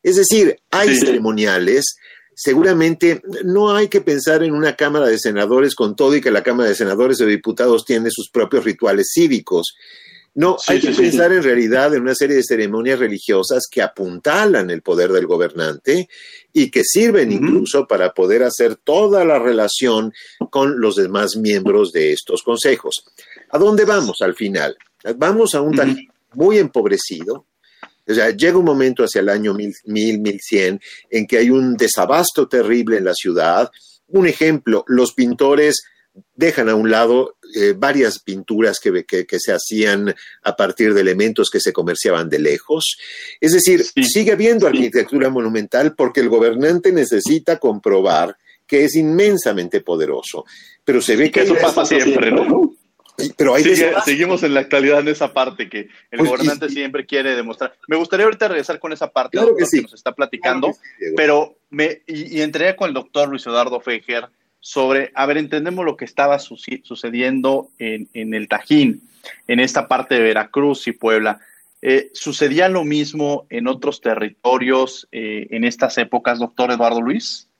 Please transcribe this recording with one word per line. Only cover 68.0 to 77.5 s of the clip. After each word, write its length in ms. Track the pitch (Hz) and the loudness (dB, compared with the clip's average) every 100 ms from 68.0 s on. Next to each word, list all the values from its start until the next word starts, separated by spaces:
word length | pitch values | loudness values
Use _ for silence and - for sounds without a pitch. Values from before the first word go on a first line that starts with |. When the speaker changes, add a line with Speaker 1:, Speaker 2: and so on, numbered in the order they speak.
| 104 | -12
Speaker 2:
en 200 | 113 110 | -12 -8
el 140 | 110 107 | -8 -6
Tajín, 600 | 104 - 151 131 104 _ _ - - - | -6 -4 -2 -2 -4 _ _ -20 -20 -6
en 100 | 120 | -2
esta 300 | 127 151 - | 0 -2 -2
parte 260 | 127 123 127 | -4 0 0
de 60 | |
Veracruz 640 | 113 107 104 143 143 135 - | 2 0 -2 -2 -2 -2 -6
y 60 | |
Puebla. 480 | 113 113 110 107 104 _ _ _ _ | -4 0 0 0 -6 _ _ _ _
Eh, 300 | 131 135 - | 0 0 -2
¿sucedía 560 | - 156 135 147 151 185 | -12 -12 -2 -2 2 0
lo 160 | 185 151 | 0 -2
mismo 640 | 151 147 156 147 143 - | -4 -4 -4 -4 -4 -8
en 180 | 117 120 | -6 -6
otros 320 | 131 139 143 | -4 -6 -4
territorios, 1080 | 123 110 107 _ 123 127 127 131 131 - - | -4 -4 -6 _ -2 0 2 0 0 -6 -16
eh, 360 | 117 110 107 - | -12 -10 -10 -10
en 140 | 110 117 | -4 -4
estas 320 | 117 127 - | -2 -4 -2
épocas, 420 | 113 123 123 120 | -4 -4 -4 -4
doctor 320 | 120 - 123 | -6 -4 -2
Eduardo 300 | 120 117 117 | 0 0 0
Luis? 460 | 117 208 - - _ | -4 -6 -8 -16 _